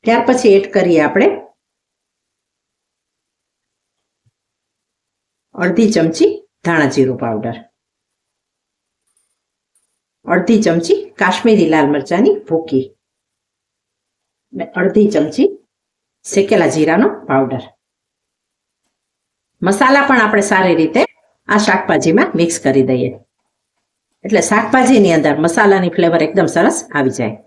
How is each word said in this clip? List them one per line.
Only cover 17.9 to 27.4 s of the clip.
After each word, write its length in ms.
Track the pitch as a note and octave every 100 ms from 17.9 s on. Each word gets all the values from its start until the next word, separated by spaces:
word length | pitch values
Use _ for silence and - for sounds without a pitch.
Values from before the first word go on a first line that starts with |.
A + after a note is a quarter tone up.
| _ _ _ _ _ _ _ _ _ _ _ _ _ _ _ _ _
મસાલા 460 | F3+ G3+ C4 C#4 C#4
પણ 140 | B3
આપણે 260 | G#3+ G#3+ G3+
સારી 260 | F#3+ F#3 D#3+
રીતે 220 | D#3 A#3 - _ _ _ -
આ 100 | G#3 G#3
શાકભાજીમાં 640 | G3 - D#3 D#3+ G3 F4+ E3
મિક્સ 160 | E3+ -
કરી 220 | C#3 C3+ C3
દઈએ 200 | B2+ G2 - _ _ _ _ _ _ _ _ _ _
એટલે 180 | G3+ G3+ -
શાકભાજીની 640 | G#3+ A3+ C4 B3+ B3+ F#3+
અંદર 220 | D#3+ D3+ C#3+
મસાલાની 500 | E3 E3+ G3+ F#3+ F3+ E3
ફ્લેવર 260 | E3+ E3 D3+
એકદમ 220 | F#3+ E3
સરસ 220 | E3+ G#3+ - - D3
આવી 180 | C3 -
જાય. 180 | A2 A2